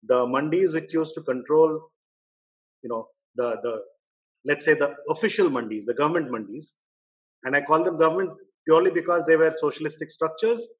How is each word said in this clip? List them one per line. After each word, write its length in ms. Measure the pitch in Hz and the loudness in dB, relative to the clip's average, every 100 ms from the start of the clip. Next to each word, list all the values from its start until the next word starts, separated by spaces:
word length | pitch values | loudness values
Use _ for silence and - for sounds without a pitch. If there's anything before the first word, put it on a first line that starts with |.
The 220 | - 127 123 | 2 0 2
mandis 480 | 131 151 170 190 | -2 0 0 0
which 200 | 160 - | -2 -4
used 200 | 165 160 - | -4 -4 -6
to 60 | |
control, 600 | 156 127 123 151 160 156 - _ _ _ _ _ _ _ _ _ | -6 -6 0 2 4 2 -10 _ _ _ _ _ _ _ _ _
you 60 | 123 | -10
know, 180 | 113 110 _ _ 120 | -8 -10 _ _ -4
the, 220 | 120 110 | -4 -2
the, 180 | 120 110 101 _ _ _ _ _ - | -6 -8 -12 _ _ _ _ _ -4
let's 200 | 190 - | -2 2
say 80 | 151 | 2
the 200 | 143 - - | 2 -2 -6
official 400 | 151 220 - 180 | -2 -2 2 0
mandis, 340 | 135 110 107 110 | 0 -4 -2 0
the 80 | |
government 380 | 120 147 170 139 | 2 0 0 -4
mandis, 360 | 117 101 120 156 _ _ _ _ _ _ _ | -6 -8 -14 -16 _ _ _ _ _ _ _
and 120 | 131 139 | -2 -2
I 60 | |
call 220 | 143 160 | 2 2
them 140 | 175 165 | 2 2
government 340 | 160 170 190 - - _ - | 2 2 -6 -8 -20 _ 4
purely 220 | 160 185 | 4 6
because 320 | 156 165 170 156 | 0 -2 -2 4
they 80 | 160 | 4
were 160 | 160 | 4
socialistic 600 | 156 147 - 156 - 156 | 2 -4 -2 -8 -8 -14
structures 560 | - 160 160 226 233 233 | -6 -6 -2 -2 -2 -6